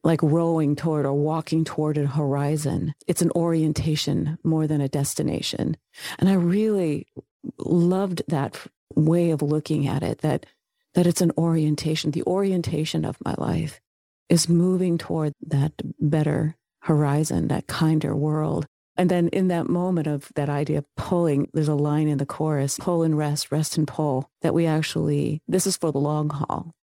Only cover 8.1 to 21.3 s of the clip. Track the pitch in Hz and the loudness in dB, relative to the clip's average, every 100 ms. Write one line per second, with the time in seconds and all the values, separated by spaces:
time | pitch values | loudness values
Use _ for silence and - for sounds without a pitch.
8.1 | 170 - 156 139 - - _ _ - 156 | -4 -2 -2 -2 -8 -18 _ _ 0 4
9.1 | 170 170 151 143 151 - 151 143 139 - | 4 2 0 0 0 0 -2 0 0 -2
10.1 | - 156 135 - _ _ _ _ - 175 | -2 0 -2 -4 _ _ _ _ 2 4
11.1 | 170 170 - 165 165 151 147 156 156 - | 4 2 2 2 2 2 0 -2 -2 -2
12.1 | 135 - 185 196 185 165 151 156 160 151 | -2 -2 0 0 0 -2 -2 -2 -2 -4
13.1 | - - - - 85 151 - _ _ _ | -4 -6 -4 -2 -2 -4 -10 _ _ _
14.1 | _ _ 165 170 170 180 185 185 170 - | _ _ 2 4 2 4 2 0 -2 -2
15.1 | 165 151 147 160 147 151 - - - 147 | -2 -2 -6 -2 0 0 -2 -10 -2 0
16.1 | 156 151 147 156 - _ _ - 151 147 | 2 2 0 -2 -4 _ _ 0 2 4
17.1 | 143 156 - - - - - 160 156 151 | 0 0 -2 0 -2 -4 0 2 2 0
18.1 | 151 151 156 156 - 143 _ _ - 180 | -2 -2 0 -2 -2 -4 _ _ 0 2
19.1 | 180 170 - 185 170 - 175 180 175 151 | 2 2 2 0 0 0 -2 0 0 0
20.1 | 147 - - 143 143 143 151 - - - | -4 -6 -4 -2 -2 -2 -2 -4 -12 -2
21.1 | 175 170 | 0 2